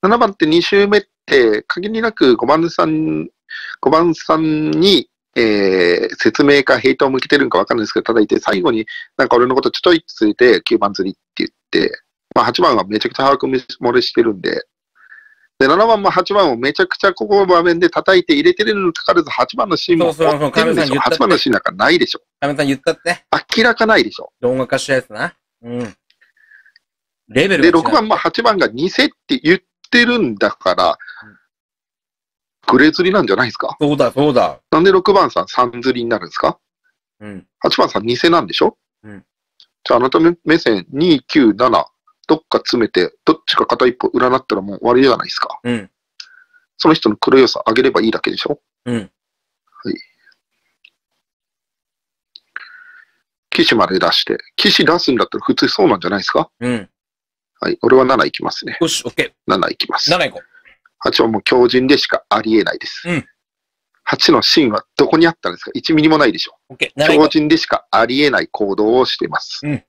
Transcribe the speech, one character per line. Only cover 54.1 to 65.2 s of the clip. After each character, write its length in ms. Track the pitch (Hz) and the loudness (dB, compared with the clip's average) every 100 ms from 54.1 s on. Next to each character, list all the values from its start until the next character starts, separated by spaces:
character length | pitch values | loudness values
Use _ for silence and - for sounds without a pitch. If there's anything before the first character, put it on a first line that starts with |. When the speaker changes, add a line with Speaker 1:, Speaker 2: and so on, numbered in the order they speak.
Speaker 1:
し 140 | - - | -2 -4
て。 120 | - - - | -6 -8 -4
騎 160 | 208 | 0
士 140 | - 160 | 2 2
出 140 | 170 | 0
す 120 | - | 0
ん 40 | 120 | -2
だ 100 | - | -2
っ 20 | |
た 120 | - | -6
ら 40 | |
普 120 | - 160 | -4 -2
通 120 | 135 | -2
そ 180 | - 185 | 0 0
う 20 | |
な 100 | - | 0
ん 20 | |
じ 60 | 87 | -2
ゃ 60 | |
な 60 | 98 | -4
い 20 | |
で 40 | |
す 60 | - | -2
か？ 220 | 143 160 _ | -4 -4 _
Speaker 2:
う 100 | 123 | -6
ん。 180 | 120 95 _ _ _ _ _ _ _ | -6 -8 _ _ _ _ _ _ _
Speaker 1:
は 100 | - | -6
い。 80 | - | -2
俺 160 | 110 131 | 2 4
は 80 | 127 | 4
七 200 | 131 73 | 2 0
い 40 | |
き 120 | - | -4
ま 80 | - | -10
す 120 | - - | -10 -12
ね。 120 | - | -6
Speaker 2:
よ 80 | 165 | -4
し、 160 | - 123 | -4 -8
オ 20 | |
ッ 60 | - | -8
ケ 80 | |
ー。 80 | 135 _ - | -8 _ -4
Speaker 1:
七 220 | 95 - | -2 -2
い 40 | - | -6
き 140 | - | -8
ま 80 | - | -6
す。 140 | 147 | -2
Speaker 2:
七 140 | 180 147 | -2 -2
い 40 | |
こ 100 | - | -6
う。 60 | _ _ _ _ _ _ | _ _ _ _ _ _
Speaker 1:
八 200 | 135 - | -4 0
は 80 | 117 | 0
も 100 | 107 | 0
う 20 | |
強 260 | - 127 123 | 0 2 2
靭 180 | 123 131 | 0 2
で 100 | 143 | 0
し 100 | - | 0
か 180 | - _ | -6 _
あ 140 | 104 | -4
り 180 | 107 110 | 0 0
え 40 | |
な 100 | 87 | 0
い 60 | - | -6
で 60 | - | -10
す。 220 | - 170 | -12 -6
Speaker 2:
う 60 | |
ん。 120 | 175 - _ _ _ _ _ _ _ | -6 -8 _ _ _ _ _ _ _
Speaker 1:
八 300 | - - - | -6 -2 2
の 80 | 143 | 2
芯 280 | - - 135 | 2 2 2
は 160 | 104 - - | -2 -8 -2
ど 100 | 143 | 2
こ 100 | |
に 80 | 160 | 4